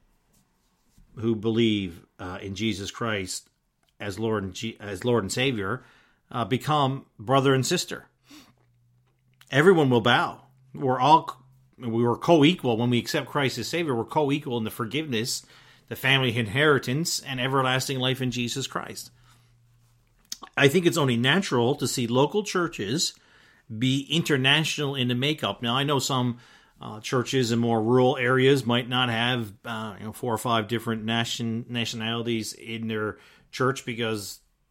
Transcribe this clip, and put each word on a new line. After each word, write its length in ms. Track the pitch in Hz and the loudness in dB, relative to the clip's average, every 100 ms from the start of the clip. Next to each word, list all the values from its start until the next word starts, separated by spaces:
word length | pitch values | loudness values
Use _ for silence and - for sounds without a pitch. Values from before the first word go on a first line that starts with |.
| _ _ _ _ _ _ _ _ _ _ _ - | _ _ _ _ _ _ _ _ _ _ _ -4
who 180 | 113 | -2
believe, 720 | 107 110 113 117 104 92 85 _ - | 0 0 2 2 2 -4 -10 _ -14
uh, 200 | 92 95 | -12 -10
in 120 | 98 | -10
Jesus 360 | 95 110 95 98 | -4 -4 -4 -8
Christ 580 | - 117 104 92 - - _ _ _ _ _ | -6 -4 -4 -6 -10 -12 _ _ _ _ _
as 200 | 104 98 | -10 -4
Lord 260 | 113 110 | -2 -2
and 80 | 95 | -4
G-, 240 | 90 110 - | -8 -10 -10
as 240 | 104 92 | -10 -4
Lord 220 | 120 120 | 0 0
and 80 | 95 | 0
Savior, 500 | 127 135 113 95 127 - _ _ _ _ | -2 -2 -2 -4 -6 -10 _ _ _ _
uh, 140 | 123 | -6
become 600 | 104 127 - 151 135 135 - - | -2 -2 0 2 2 -2 -10 -14
brother 360 | 104 135 135 | 2 2 4
and 100 | 135 | 2
sister. 440 | 127 - - - - _ _ - - _ _ _ _ _ _ _ _ _ _ | 2 -2 -4 -12 -14 _ _ -20 -20 _ _ _ _ _ _ _ _ _ _
Everyone 380 | 135 175 170 139 | 4 6 6 6
will 140 | 120 | 6
bow. 400 | 120 135 165 - _ _ _ | 6 4 2 -6 _ _ _
We're 260 | 151 139 127 | -4 -2 2
all, 420 | 135 165 - - _ _ _ _ | 6 6 4 -14 _ _ _ _
we 240 | 117 113 | -4 0
were 160 | 120 110 | 2 2
co-equal 580 | - 170 147 180 127 110 | 6 8 8 4 0 0
when 140 | 120 | 2
we 80 | 120 | 2
accept 320 | 117 156 131 | 0 -4 -2
Christ 260 | 151 131 123 | -2 -2 -2
as 120 | 107 | -4
Savior. 260 | 165 165 | -4 -2
We're 100 | 117 | -2
co-equal 540 | 107 156 139 143 143 120 | 0 0 0 0 -2 -4
in 60 | |
the 60 | 110 | -4
forgiveness, 760 | - 110 131 160 113 123 - - - - - _ | -6 -6 -4 -4 -4 -4 -6 -10 -20 -20 -20 _
the 80 | 113 | -4
family 400 | 131 135 127 113 | 2 4 2 0
inheritance, 800 | 107 123 151 131 - 139 170 - | -2 2 4 4 0 -4 -4 -6
and 200 | - 127 | -8 -6
everlasting 580 | 127 135 131 127 131 131 | -2 0 2 0 -2 -2
life 220 | 127 127 | -2 0
in 100 | 127 | -2
Jesus 360 | 123 120 135 131 | -2 -4 -6 -8
Christ. 440 | - - 107 - _ _ _ _ _ _ _ _ _ _ _ _ - - - | -8 -10 -14 -16 _ _ _ _ _ _ _ _ _ _ _ _ -16 -8 2
I 120 | 139 | 4
think 180 | 170 170 | 4 2
it's 120 | 147 | 2
only 180 | 139 117 | 0 2
natural 580 | 131 170 196 127 117 147 | 2 2 2 0 2 0
to 120 | 123 | -2
see 180 | - 117 | -2 0
local 360 | 123 147 208 | 2 2 0
churches 680 | 202 185 165 - 104 156 - - _ _ _ _ _ 110 | -2 -4 -4 -4 -4 -2 -4 -6 _ _ _ _ _ -2
be 300 | 131 135 139 | 0 0 -2
international 840 | 156 - 139 135 147 151 - 143 | -2 0 2 4 2 2 -2 -4
in 140 | 139 123 | -2 -2
the 60 | |
makeup. 480 | 123 143 151 104 101 | 0 -2 -2 -4 -2
Now, 140 | 117 127 | -2 0
I 80 | |
know 140 | 139 139 | 0 0
some, 400 | - 131 123 120 - - _ _ | 0 0 0 -4 -14 -20 _ _
uh, 200 | 117 107 | -14 -12
churches 500 | - 131 113 131 117 | -4 -2 0 0 0
in 80 | 117 | 0
more 240 | 117 117 | 2 0
rural 340 | 110 127 127 139 | 4 4 4 2
areas 480 | 123 131 131 139 | 2 4 4 4
might 240 | 113 120 123 | 2 -2 0
not 200 | 127 123 | -2 0
have, 440 | 113 120 123 107 98 | 0 0 -2 -6 -10
uh, 300 | 120 113 110 95 | -10 -10 -10 -12
you 80 | 107 | -14
know, 60 | |
four 200 | - 123 | -8 -4
or 60 | 110 | -4
five 300 | 123 117 101 | 0 0 0
different 360 | 117 117 113 | -2 -2 -4
nation-, 640 | 110 117 117 - 117 113 120 | -2 -2 -2 -4 -4 -6 -6
nationalities 840 | 120 113 117 113 117 117 113 104 | -6 -6 -6 -6 -4 -2 -2 -4
in 340 | - 113 113 113 | -12 -12 -8 -6
their 320 | 110 107 101 - _ _ | -4 -4 -6 -18 _ _
church 340 | - 131 135 | -2 0 0
because 560 | - 117 113 107 98 - _ _ _ | -8 -4 -4 -4 -8 -16 _ _ _